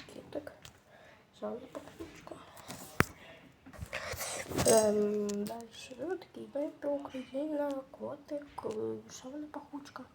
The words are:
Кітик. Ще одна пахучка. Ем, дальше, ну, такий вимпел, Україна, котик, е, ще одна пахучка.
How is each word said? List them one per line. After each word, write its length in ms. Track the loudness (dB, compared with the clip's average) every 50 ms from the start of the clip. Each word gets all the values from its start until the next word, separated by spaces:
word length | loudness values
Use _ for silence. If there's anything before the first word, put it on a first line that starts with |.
| -12 -10 -12
Кітик. 380 | -12 -10 -6 -6 -6 -6 -6 -14 -14 -16 -18 -18 -18 -20 -20 -20 -20 -20 -20 -20 -20 -20 -20 -12
Ще 100 | -6 -4
одна 200 | -4 -4 -4 -6 -8 -10
пахучка. 600 | -10 -10 -10 -10 -10 -12 -12 -12 -14 -12 -12 -12 -12 -12 -16 -16 -14 -10 -10 -10 -10 -10 -6 2 2 2 2 2 -14 -16 -16 -16 -18 -18 -20 -20 -20 -20 -16 -10 -10 -8 -6 -4 -4 -4 -4 -4 -4 -4 -4 -4 -4 -4 -2 2 4 8
Ем, 800 | 10 12 12 12 10 8 8 6 6 6 4 2 2 2 2 0
дальше, 520 | 0 -2 -4 -6 -10 -12 -14 -12 -12 -6 -4
ну, 160 | -2 -2 -2
такий 320 | -2 -4 -10 -10 -10 -8 -4 0
вимпел, 400 | 0 0 0 -2 -2 0 0 2
Україна, 760 | 0 0 -4 -6 -6 -6 -4 -2 -2 0 2 2 2 2 2 0 -2 -4 -8
котик, 560 | -10 -6 -4 -4 -4 -6 -6 -4 -4 -4 -4 -6 -10 -6 -4
е, 60 | -2 -2 0 0 0 -2 -2 -6 -10 -14
ще 160 | -12 -10 -8
одна 180 | -6 -6 -6 -6 -8
пахучка. 500 | -10 -10 -8 -10 -10 -10 -10 -12 -12 -14 -14 -16